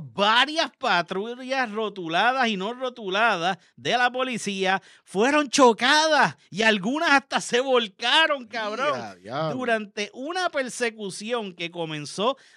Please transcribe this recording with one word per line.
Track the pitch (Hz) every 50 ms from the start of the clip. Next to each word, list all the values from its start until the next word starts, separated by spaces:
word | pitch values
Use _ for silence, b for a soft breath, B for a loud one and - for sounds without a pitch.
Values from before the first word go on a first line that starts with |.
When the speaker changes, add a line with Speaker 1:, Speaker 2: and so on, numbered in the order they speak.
| 156 123 110
Speaker 1:
varias | 180 202 214 220 247 269 302 311 330 311 262 -
patrullas | _ 262 233 190 175 226 - 185 190 208 233 247 247 262 254 262 269 254 214
rotuladas | 202 220 220 208 202 196 170 160 165 180 214 240 262 269 247
y | 226 214
no | 185 190 214 240
rotuladas | 254 262 247 240 240 214 185 185 202 226 233 202 170 165 185 185 b b b b
de | - 117 151 214
la | 247 247 247
policía, | 240 254 262 254 240 202 - 202 196 190 185 185 190 185 B B B B B
fueron | - - 190 226 269 294 302 294 226
chocadas | - 285 262 240 214 - 233 262 302 302 320 320 302 277 226 160 - b b b
y | 151 190
algunas | 220 220 214 202 175 226 277 311 339 320
hasta | 285 269 - - - 214
se | - - 233 240
volcaron, | 269 269 254 240 226 190 - - 233 240 277 311 320 311 294 269 240
cabrón, | 202 220 226 214 208 214 247 269 - 131
Speaker 2:
Ya, | 120 117 104 95
diablo. | 87 92 104 - 147 160 156 -
Speaker 1:
durante | 262 254 240 226 220 214 202 _ 214 208 - -
una | 240 262 311 349 370 359 339
persecución | 311 285 262 240 - - 240 233 220 220 208 190 170 - 208 220 247 233 214 190 175
que | 170 170 165
comenzó | 175 175 165 156 156 151 147 - - 185 202 247 269 B B B B